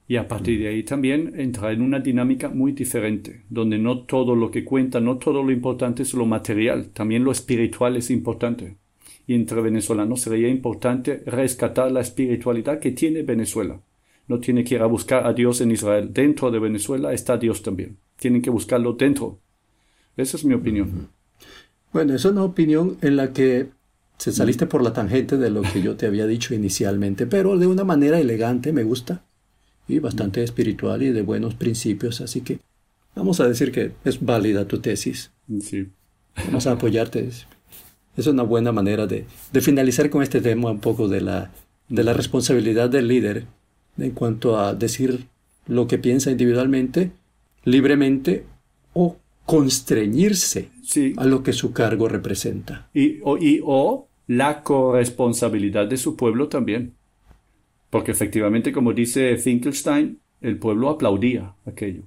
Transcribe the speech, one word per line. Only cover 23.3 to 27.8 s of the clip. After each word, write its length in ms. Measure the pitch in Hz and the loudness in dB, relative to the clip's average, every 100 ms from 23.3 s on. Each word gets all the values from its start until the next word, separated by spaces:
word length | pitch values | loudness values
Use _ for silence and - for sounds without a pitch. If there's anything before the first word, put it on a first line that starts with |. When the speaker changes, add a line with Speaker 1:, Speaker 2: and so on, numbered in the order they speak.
Speaker 2:
que 340 | 135 131 127 127 - _ _ _ _ | 2 2 2 -2 -10 _ _ _ _
se 140 | - | -4
saliste 340 | 107 - - 175 | 0 0 2 0
Speaker 1:
Ujú. 60 | |
Speaker 2:
por 100 | 143 | 2
la 100 | 120 | 0
tangente 440 | 117 101 127 123 135 | 0 0 0 2 0
de 140 | 120 | 0
lo 100 | 104 | 0
que 200 | 92 98 | -2 0
yo 120 | 90 - | -2 -2
te 120 | 110 | -2
había 180 | 101 110 | 0 0
dicho 300 | 117 - 113 | -2 -2 -2
inicialmente, 720 | 98 - 104 101 101 98 120 | -2 -2 -2 0 -2 -2 0
pero 300 | 202 190 190 | 2 2 4
de 80 | 180 | 4
una 160 | 185 | 2